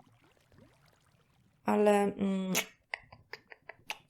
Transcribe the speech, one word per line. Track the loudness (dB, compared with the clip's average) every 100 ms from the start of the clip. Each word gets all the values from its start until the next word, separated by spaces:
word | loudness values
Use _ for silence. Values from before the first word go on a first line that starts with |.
| -20 _ _ _ _ -20 -20 _ _ _ _ _ _ _ _ _
ale, | -2 2 4 4
mm, | 2 0 -2 -2 -2 -2 -4 -10 _ -14 -14 -20 _ -20 -20 -20 -20 -20 -14 -16 -10